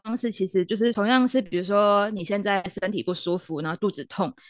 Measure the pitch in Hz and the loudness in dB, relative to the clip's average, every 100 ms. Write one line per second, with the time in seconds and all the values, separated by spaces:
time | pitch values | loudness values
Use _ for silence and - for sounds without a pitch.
0 | 220 240 240 - 190 190 180 208 233 226 | -6 -4 -4 -2 0 0 0 2 0 2
1 | 208 254 254 262 196 175 185 202 208 202 | 2 4 4 2 0 -2 2 4 6 4
2 | 208 208 170 202 202 196 185 - 185 196 | 2 -2 -2 -2 0 0 -2 -4 -4 -2
3 | - 180 175 175 - 156 156 175 202 165 | -4 -2 -2 -2 -4 -6 -4 -2 -2 -4
4 | - - 165 - | -8 -4 -4 -6